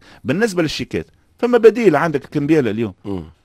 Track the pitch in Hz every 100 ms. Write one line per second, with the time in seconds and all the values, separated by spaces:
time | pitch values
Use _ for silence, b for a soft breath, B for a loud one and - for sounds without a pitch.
0 | b b 104 170 233 175 156 - 123 87
1 | - _ _ _ 240 240 220 220 214 143
2 | 165 143 - 151 143 160 117 107 110 -
3 | 104 95 78 _